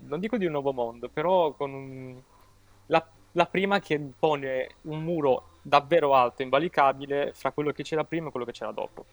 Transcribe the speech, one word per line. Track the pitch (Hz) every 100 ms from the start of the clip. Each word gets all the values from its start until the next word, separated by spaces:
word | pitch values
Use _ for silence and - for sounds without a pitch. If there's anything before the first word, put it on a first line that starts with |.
| 127
non | 147
dico | 214 247
di | 175
un |
nuovo | 147 139
mondo, | 131 117 117 120
però | - 165 185 160
con | - 139
un, | 135 135 131 131 127 - _ _ _ _ _ -
la, | 160 - _ _
la | 170 170
prima | 185 196 202
che | - 151
pone | 143 - 160 143 135 131 - -
un | 160 156
muro | 160 170 143 123 - _
davvero | 147 143 139 170 143
alto, | 135 120 -
invalicabile, | 131 131 175 - 139 135 143 139 143
fra | - 135
quello | - 147
che | 139
c'era | 147 160
prima | 151 165 156
e |
quello | 127 120
che |
c'era | - 107
dopo. | 107 - - -